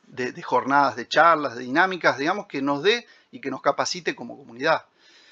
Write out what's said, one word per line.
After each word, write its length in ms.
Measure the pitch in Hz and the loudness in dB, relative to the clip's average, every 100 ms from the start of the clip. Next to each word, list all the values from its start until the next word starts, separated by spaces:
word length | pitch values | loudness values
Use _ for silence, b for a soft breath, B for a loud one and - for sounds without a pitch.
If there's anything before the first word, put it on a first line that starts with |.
| _ | _
de, 260 | 131 123 | -8 -6
de 100 | 170 | -6
jornadas, 520 | - 123 120 143 135 120 | -2 -2 2 4 2 0
de 120 | 117 | -2
charlas, 480 | 151 170 156 139 117 | 4 4 4 0 -8
de 80 | |
dinámicas, 540 | 127 147 190 180 160 127 | -4 0 0 2 0 0
digamos, 280 | 151 202 - | -2 -4 -6
que 160 | 143 | -4
nos 200 | 139 143 | -2 0
dé 240 | 180 240 - b b | 0 0 -4 b b
y 80 | 127 | -14
que 100 | 135 | -10
nos 120 | 131 | -2
capacite 520 | 143 139 127 180 170 | 0 0 -2 -4 -6
como 220 | 139 120 120 | -6 -10 -16
comunidad. 480 | 120 120 156 147 - b b b b | -18 -4 0 0 -2 b b b b